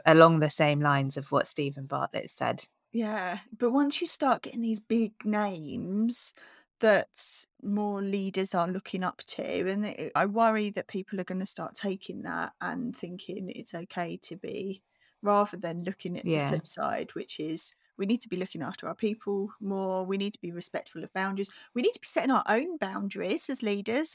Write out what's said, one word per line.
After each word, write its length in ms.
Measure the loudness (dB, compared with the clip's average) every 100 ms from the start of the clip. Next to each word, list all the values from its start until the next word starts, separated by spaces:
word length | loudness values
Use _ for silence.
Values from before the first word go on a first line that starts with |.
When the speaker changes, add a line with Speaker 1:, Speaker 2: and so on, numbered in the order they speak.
| 8
Speaker 1:
along 320 | 12 12 10
the 120 | 4
same 300 | 4 4 4
lines 360 | 4 4 2 -4
of 160 | 0
what 140 | 0 2
Stephen 380 | -2 -4 -4 -6
Bartlett 440 | -2 -2 -4 -8
said. 360 | -4 -2 -2 -8 _ _
Speaker 2:
Yeah, 500 | -4 -2 -2 -4 -6 -10 -2
but 140 | 2
once 300 | 4 4 2
you 60 | -2
start 360 | 0 2 2
getting 200 | 0 -4
these 180 | -2 -2
big 320 | 2 2 2 0
names 1080 | -2 0 0 -4 -8 -6 -4 0 0 -2 -6 -10 -20 -20 _ _
that 640 | 4 6 2 -6 -12 -12 -14 _
more 380 | -4 -2 0 -2
leaders 540 | -2 -2 -2 -2 0
are 140 | 0 0
looking 360 | -2 -4 -4
up 140 | -4 -4 -10
to, 160 | -8
and 420 | -4 -2 0 0
it, 280 | -2 -4 -2
I 120 | 0 2
worry 440 | 4 4 4 0
that 180 | -2 -6
people 320 | -6 -6 -6
are 40 |
gonna 200 | -4 -4
start 300 | -4 -6 -10
taking 480 | -6 -4 -4 -8 -10
that 300 | -6 -4 -6 -6
and 360 | -6 -4 -6 -6
thinking 560 | -10 -10 -10 -8 -8
it's 200 | -10 -10
okay 420 | -10 -8 -6 -6 -8
to 140 | -10 -10
be, 460 | -8 -6 -6 -8 _ _ _ _
rather 360 | 2 4 4 -2
than 280 | -6 -4
looking 320 | -6 -6 -6 -4
at 80 |
the 60 | 0
Speaker 1:
Yeah. 180 | 2 2
Speaker 2:
flip 180 | 0 -2
side, 480 | -4 -2 -2 -4
which 260 | -8 -8 -6
is 340 | -4 -4 -6 -10 _ -6
we 80 | 0
need 140 | 0
to 80 | -2
be 80 | -4
looking 260 | -4 -6
after 240 | -8 -6 -8
our 80 |
people 560 | -2 -2 -2 -2 -2 -2 -6
more, 460 | -4 -2 -2 -2 -2
we 100 | -2
need 160 | -2
to 80 | -4
be 120 | -10
respectful 500 | -8 -6 -8 -8 -12
of 100 | -8
boundaries, 380 | -4 -2 -2 -4 -8 -8
we 80 | 0
need 120 | 0
to 60 | 0
be 60 | -2
setting 240 | 0 4
our 140 | 4 4
own 300 | 2 2 -2
boundaries 720 | -4 -4 -4 -4 -2 -2 -2
as 100 | -2
leaders. 540 | 0 0 0 -2 -2